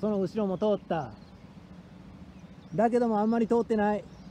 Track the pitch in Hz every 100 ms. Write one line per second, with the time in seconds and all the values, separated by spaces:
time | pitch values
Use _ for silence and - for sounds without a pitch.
0 | 214 202 185 220 202 180 214 196 - 165
1 | 127 104 - - - - - - - -
2 | - - - - - - - 160 233 240
3 | 233 208 220 233 226 233 226 220 208 208
4 | - - -